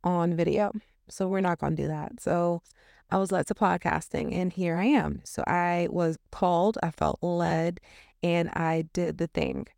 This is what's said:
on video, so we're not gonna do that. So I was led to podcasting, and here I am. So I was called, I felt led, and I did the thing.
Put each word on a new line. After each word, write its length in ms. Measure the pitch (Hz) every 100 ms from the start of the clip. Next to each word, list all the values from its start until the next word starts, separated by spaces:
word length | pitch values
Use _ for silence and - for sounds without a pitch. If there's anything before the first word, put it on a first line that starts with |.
on 320 | 180 180 170
video, 380 | 165 170 - 208 214 _ _ _
so 180 | - 190
we're 140 | 190
not 160 | 185 170
gonna 180 | 147 156
do 120 | 143
that. 320 | 156 151 -
So 420 | - 175 175 170 _ - - - _
I 40 | 190
was 160 | 190
led 140 | 185 -
to 60 |
podcasting, 760 | 202 196 175 - 160 - - 151
and 200 | 175 185
here 240 | 180 175 165
I 80 |
am. 360 | 214 285 151 143
So 180 | - - -
I 420 | 175 175 175 175
was 260 | - 170 160 _
called, 480 | - 180 170 190 226
I 120 | 165
felt 280 | - 151 -
led, 580 | 175 175 170 160 165 175 - - - _
and 260 | 175 170 170
I 340 | - 165 165 160
did 260 | - 170 160
the 80 | -
thing. 400 | - - 67 -